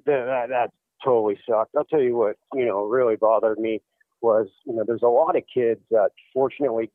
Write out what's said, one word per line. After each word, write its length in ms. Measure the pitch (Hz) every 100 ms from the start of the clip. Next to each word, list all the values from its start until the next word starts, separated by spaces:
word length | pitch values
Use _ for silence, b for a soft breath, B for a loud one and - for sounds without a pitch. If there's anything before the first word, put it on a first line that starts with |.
| -
there, 200 | 139 123
that, 240 | 131 120
that 220 | 127 113 _ _ -
totally 360 | 135 117 107 101 -
sucked. 280 | 110 110 147
I'll 100 | 147
tell 160 | 156
you 140 | 123 117
what, 220 | 104 104 -
you 120 | 139 120
know, 200 | 98 104
really 300 | 131 120 107
bothered 440 | 110 110 110 107
me 220 | 113 110 - _ _ _
was, 260 | 117 107 98 _ -
you 80 |
know, 100 | 113 107
there's 180 | 113
a 40 | 120
lot 280 | 123 160 156
of 80 | -
kids 280 | 127 117 110 -
that 180 | 110 98 - _
fortunately 560 | 127 135 - 139 113 113